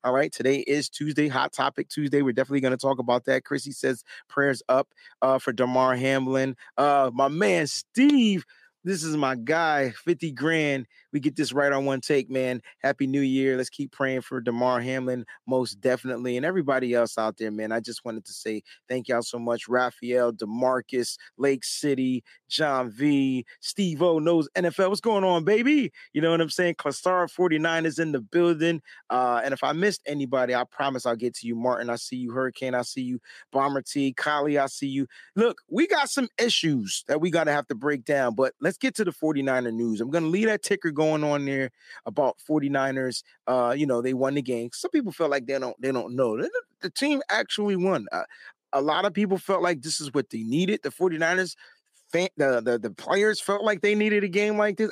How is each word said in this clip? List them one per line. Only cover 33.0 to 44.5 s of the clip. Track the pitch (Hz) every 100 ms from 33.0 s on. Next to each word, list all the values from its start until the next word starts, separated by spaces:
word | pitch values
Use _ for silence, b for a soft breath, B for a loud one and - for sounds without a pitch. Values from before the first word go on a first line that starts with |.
you. | 127 123 B B B
Bomber | 135 139 139
T, | 120 143 139
Kylie, | 127 151 147 147 143
I | 135
see | - 139
you. | 135 135 B B 190
Look, | 226 185 _
we | 175 339
got | 339 285
some | - 247 -
issues | 240 - 165 139 98 - -
that | 147
we | 175
gotta | 165 151
have | 147 143
to |
break | 120 139 143
down, | 117 143 127
but | 113 131 -
let's | 156 -
get | 262 -
to |
the | 190
forty-niner | 151 156 143 135 127 120
news. | 113 117 107
I'm | 117
gonna | 160 160
leave | 180 220
that | 208
ticker | - 196 170
going | 147 156 156
on | 151 147
there | 139 139 131 B B B -
about | - 135 -
forty-niners. | - 156 139 139 135 135 127 120 - b -
Uh, | 127 120 135
you | 147
know, | 120
they | 123
won | 131 135
the | 143
game. | 127